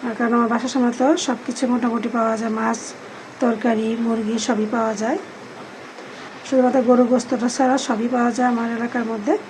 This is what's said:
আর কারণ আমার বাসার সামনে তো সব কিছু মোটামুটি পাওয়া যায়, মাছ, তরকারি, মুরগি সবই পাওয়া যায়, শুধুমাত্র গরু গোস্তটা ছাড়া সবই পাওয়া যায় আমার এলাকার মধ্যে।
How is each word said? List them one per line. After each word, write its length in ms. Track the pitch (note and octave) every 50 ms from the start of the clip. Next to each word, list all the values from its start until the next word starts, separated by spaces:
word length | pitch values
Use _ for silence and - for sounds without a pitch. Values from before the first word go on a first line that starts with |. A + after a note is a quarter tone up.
| -
আর 100 | A#3+ A3+
কারণ 160 | G#3+ A#3+ A#3 A#3 A#3+
আমার 120 | A#3 A3+ A#3
বাসার 180 | A#3 B3+ B3+ -
সামনে 180 | C4+ B3 A#3+ A#3+ -
তো 60 | B3+ C#4 D#4+ F4 -
সব 120 | - B3 A#3 -
কিছু 180 | - B3 - - B3 B3
মোটামুটি 360 | B3 A3+ A#3+ A3+ A#3 G#3+ A#3+ A3+ A#3
পাওয়া 160 | A3+ A3+ A3+ A3
যায়, 160 | A3+ A3+ A3 A3
মাছ, 200 | A3 A3+ A#3 A#3 - - - - - - - - - - - -
তরকারি, 480 | C4+ A#3+ A3+ G#3+ - B3 A#3 G#3+ A3 A3 A3+ A3+ A#3
মুরগি 300 | A#3 A3+ A3+ A3 G#3 A3+ A3+ - -
সবই 200 | A#3+ G#3 G#3+ G#3+ B3+
পাওয়া 180 | A#3 A3+ A3 A3 G3
যায়, 160 | G#3+ A3+ D4 G4+ - - - - - - - - - - - - - - - - - - - - - - - - - -
শুধুমাত্র 320 | C4+ C4 B3+ B3 A3+ C4+ A#3 A#3
গরু 140 | B3 A#3+ B3 A3+
গোস্তটা 380 | B3 B3 A#3+ - - - A3 B3 -
ছাড়া 200 | - C4+ B3+ C4 C4+ C4 -
সবই 200 | A#3+ G#3 A#3 A#3+ B3+
পাওয়া 160 | B3 A#3+ A#3+ A3+ A#3
যায় 100 | B3 B3 A#3+
আমার 140 | A#3 A#3 A#3 A#3 A3+
এলাকার 280 | A#3 A#3+ - B3 A#3 A3+
মধ্যে। 220 | A3+ A3 G#3 A#3 E4+ G#4+ - -